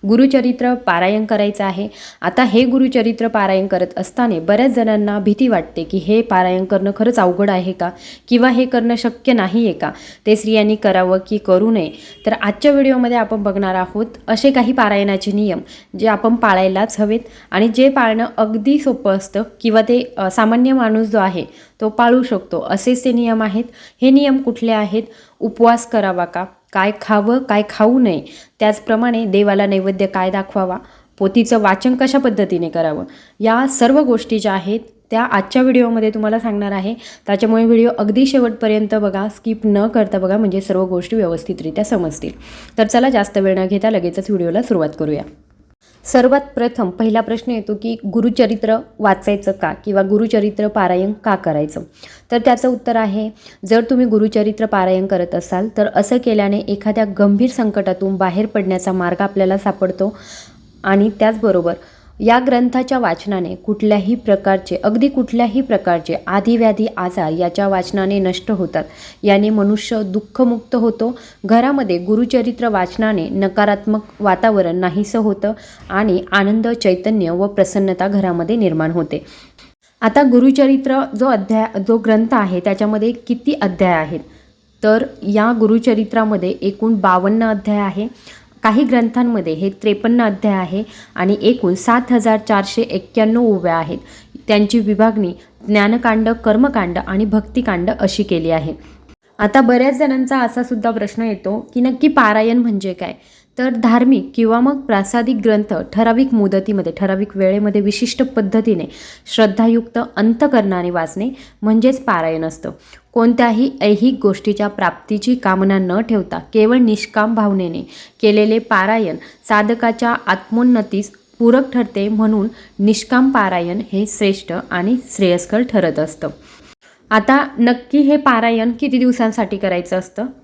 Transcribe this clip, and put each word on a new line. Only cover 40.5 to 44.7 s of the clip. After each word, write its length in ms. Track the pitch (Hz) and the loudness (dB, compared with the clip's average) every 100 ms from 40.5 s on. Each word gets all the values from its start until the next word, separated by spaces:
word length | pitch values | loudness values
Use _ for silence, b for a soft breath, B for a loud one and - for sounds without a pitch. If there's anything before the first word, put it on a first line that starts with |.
| 190 | -2
सर्व 240 | 196 185 185 | -2 -2 0
गोष्टी 300 | 180 175 226 | -2 -4 -2
व्यवस्थितरित्या 680 | 185 165 - 185 160 156 | -2 -4 -6 -8 -6 -6
समजतील. 480 | 214 220 175 147 - - B B B - | -2 -2 -2 -6 -12 -12 B B B -2
तर 100 | 220 | 0
चला, 220 | 240 262 | 2 2
जास्त 280 | 247 202 208 | 0 0 0
वेळ 200 | 190 190 | 0 0
न 80 | 190 | 0
घेता 220 | 196 214 | 0 0
लगेचच 360 | 214 175 175 190 | 0 -2 -6 -4
व्हिडिओला 320 | 196 170 180 | -2 0 -2
सुरुवात 280 | 247 | 0